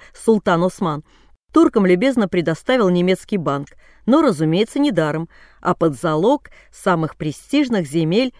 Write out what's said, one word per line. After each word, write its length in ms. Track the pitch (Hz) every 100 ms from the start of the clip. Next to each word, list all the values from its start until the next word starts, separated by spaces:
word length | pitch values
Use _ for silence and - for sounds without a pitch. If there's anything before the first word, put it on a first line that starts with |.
| -
«Султан 500 | - - 220 - 170
Осман» 400 | 180 - 175 147 - _ _ _ _
туркам 320 | 311 339 233
любезно 420 | 185 180 254 254 196
предоставил 600 | 180 165 160 - 254 196
немецкий 480 | 180 180 185 - 202
банк, 340 | 143 139 143 - - _ -
но, 160 | 277
разумеется, 560 | 302 147 156 165 226 277
не 140 | 285
даром, 360 | 175 156 156 165 - - _
а 140 | -
под 240 | - 165 135
залог 500 | 165 156 196 285 - - _
самых 440 | - - 170 156 -
престижных 720 | 156 139 - 277 269 226 151
земель 460 | 156 156 190 254 -